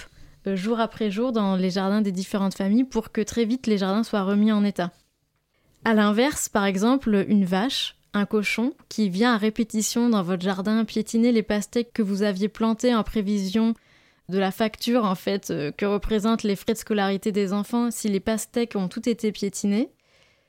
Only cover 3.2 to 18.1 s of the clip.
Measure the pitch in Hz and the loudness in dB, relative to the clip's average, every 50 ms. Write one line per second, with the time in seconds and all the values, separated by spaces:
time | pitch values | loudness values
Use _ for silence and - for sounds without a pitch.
3.2 | 208 - - 226 233 214 240 254 - 226 214 196 196 185 196 220 226 - - 208 | -4 -2 -2 -2 0 0 -2 -2 0 0 0 2 2 0 0 0 0 0 0 0
4.2 | 190 190 202 202 214 220 214 208 208 202 190 - 175 175 - _ _ _ _ _ | 0 2 2 4 4 4 4 2 2 0 0 -2 -4 -4 -6 _ _ _ _ _
5.2 | _ _ _ _ _ _ _ _ _ _ _ _ - 226 220 214 208 208 214 214 | _ _ _ _ _ _ _ _ _ _ _ _ 0 2 4 4 4 4 4 4
6.2 | 247 294 285 - - - - 220 196 196 190 185 202 233 262 277 - 233 208 196 | 2 2 0 -2 -4 -2 0 0 2 2 2 2 2 2 2 2 2 2 2 2
7.2 | 190 - 208 202 196 175 190 185 208 277 - - - - - _ _ _ - 208 | 2 2 2 2 2 2 2 0 0 0 -2 -4 -4 -6 -8 _ _ _ -2 -2
8.2 | 202 - - 214 202 - - - 226 269 330 - _ _ - - 214 196 175 185 | -2 0 0 -2 -2 -2 -2 -2 -2 -2 -4 -6 _ _ -4 -2 0 0 2 2
9.2 | 233 247 240 208 208 220 214 - 233 - - 220 208 - - 233 240 240 226 208 | 2 2 2 2 0 0 0 0 -2 -2 -2 -2 -2 -2 0 0 2 2 2 2
10.2 | 180 170 190 180 180 196 196 185 190 208 214 226 226 214 - 220 214 - - 226 | 2 0 -2 -2 -2 -2 -2 -2 -2 0 0 0 0 0 -2 -4 -4 -2 0 2
11.2 | 226 247 240 220 208 - 208 208 202 - - 240 233 - - - 220 190 202 190 | 2 4 4 2 2 0 -2 -2 -2 -2 -2 -4 -4 -2 -2 -2 0 0 0 0
12.2 | 214 208 196 185 208 208 - - 226 226 226 - - 247 240 220 202 - - 226 | 0 0 0 0 -2 -4 -2 -2 0 0 0 0 2 2 2 2 0 -2 -2 -2
13.2 | 202 196 208 202 190 190 190 226 226 226 226 - _ _ _ _ _ _ _ _ | -2 0 -2 -2 -2 -2 0 0 2 0 0 -4 _ _ _ _ _ _ _ _
14.2 | _ - 180 196 190 190 190 - 226 214 - - - 233 233 247 220 196 185 - | _ -4 -2 0 0 0 0 -2 -2 -2 -2 -4 -2 0 2 2 2 0 -2 -2
15.2 | - 202 196 196 - - 170 156 147 147 - - 208 202 202 202 - - 220 214 | -2 -2 -2 -2 -2 -4 -4 -4 -4 -4 -4 -2 -2 0 0 0 0 0 0 0
16.2 | 190 220 226 226 - 214 196 - - - 226 - - - 220 208 196 196 196 190 | 2 2 0 2 0 -2 -2 -2 -2 -2 -4 -2 -2 -2 0 0 0 0 0 -2
17.2 | - 220 190 208 202 185 196 208 202 - - 240 240 240 226 - - 214 | -2 -2 0 0 0 0 0 -2 -2 -2 -2 -2 0 -2 -4 -4 -2 -2